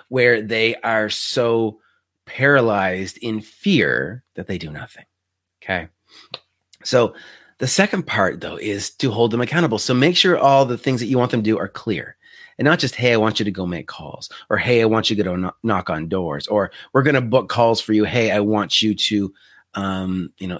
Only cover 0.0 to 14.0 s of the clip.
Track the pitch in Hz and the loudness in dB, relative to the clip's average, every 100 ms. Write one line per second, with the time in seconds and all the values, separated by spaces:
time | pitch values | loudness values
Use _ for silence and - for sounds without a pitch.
0 | - 127 123 113 107 113 113 117 113 110 | -6 2 4 2 0 0 0 0 -2 0
1 | 107 - - 131 117 113 110 - _ _ | 0 -4 -4 0 2 2 0 -4 _ _
2 | _ _ - - 139 143 117 101 95 92 | _ _ -14 0 4 4 4 2 0 -2
3 | 95 - 117 110 107 - 202 165 76 60 | -8 -8 -6 -6 -8 -4 2 2 2 0
4 | 71 120 - - 92 90 80 76 - - | -2 -8 -14 -12 -8 -8 -8 -12 -16 -18
5 | - _ _ _ _ _ - 92 85 _ | -20 _ _ _ _ _ -6 -6 -8 _
6 | _ - - - _ _ _ - - 127 | _ -20 -20 -20 _ _ _ -14 0 2
7 | 113 - - - _ - 131 - 202 190 | 2 -2 -20 -20 _ -6 0 2 2 0
8 | - - 92 - 87 85 104 101 - - | -2 0 0 -2 -8 -8 -6 -6 -6 -4
9 | 135 107 117 117 123 165 160 107 - 127 | -2 2 2 2 -2 0 0 0 0 2
10 | 147 175 190 170 139 135 135 120 139 127 | 4 4 2 4 6 6 4 0 -2 -2
11 | 120 127 120 120 107 107 92 - - 90 | 0 0 2 0 0 0 -2 -6 -4 -4
12 | - - _ - - - 143 160 131 - | -6 -16 _ -20 -16 -2 0 2 -2 0
13 | 123 113 110 - 104 92 90 85 - - | 2 4 2 0 -4 -4 -6 -6 -10 -16